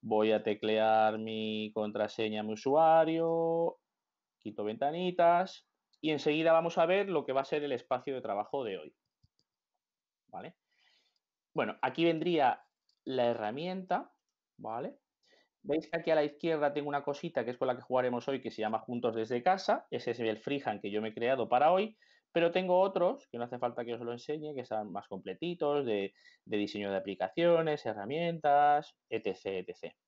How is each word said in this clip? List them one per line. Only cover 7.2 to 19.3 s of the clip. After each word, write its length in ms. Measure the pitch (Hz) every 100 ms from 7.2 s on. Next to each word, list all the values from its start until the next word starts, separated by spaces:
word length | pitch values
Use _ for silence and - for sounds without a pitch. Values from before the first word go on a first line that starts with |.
| 131
que 80 |
va 80 | 135
a 20 |
ser 200 | 135 151
el 80 | 147
espacio 420 | 120 - 127 131
de 80 | 131
trabajo 420 | 107 101 107 143
de 140 | 117 92
hoy. 160 | 76 _ _ _ _ _ _ _ _ _ _ _ _ _ _
¿Vale? 260 | 90 127 _ _ _ _ _ _ _ _ _ _
Bueno, 240 | - 110 -
aquí 240 | 131 127 170
vendría 580 | 160 165 165 131 - _ _ _ _
la 220 | - 131 120
herramienta, 840 | 113 107 127 175 185 185 185 - _ _ _ _ _
¿vale? 400 | 110 113 175 285 _ _ _ _ _ _
Veis 280 | - 151 156
que 80 | 165
aquí 120 | 165
a 40 |
la 100 | 156
izquierda 480 | 147 - 170 160 147
tengo 160 | 147 143
una 160 | 143
cosita 400 | 143 143 170 143
que 60 | 117
es 80 | 123
con 100 | 131
la 80 | 123
que 60 |
jugaremos 440 | - 127 123 123 117
hoy, 140 | 135
que 100 | 117
se 120 | -
llama 160 | 107 110
Juntos 360 | - 120 120
desde 280 | 110 110